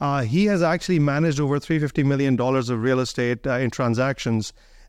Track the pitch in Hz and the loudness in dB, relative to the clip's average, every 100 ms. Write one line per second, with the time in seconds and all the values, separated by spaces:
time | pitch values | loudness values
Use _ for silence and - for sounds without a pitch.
0 | 143 139 113 160 208 190 165 170 - 170 | -2 -2 0 2 2 2 0 0 0 2
1 | 143 143 165 143 143 143 - 160 147 - | 2 2 0 0 0 -2 -2 -2 -2 0
2 | 139 139 139 123 127 135 120 117 123 127 | 0 2 2 2 2 0 0 -2 0 0
3 | 123 - 120 120 139 127 127 - 123 113 | 0 -2 -2 -2 -2 -2 -2 -2 -2 0
4 | 131 131 120 113 104 - - - | -2 -2 -2 -2 -4 -12 -20 -20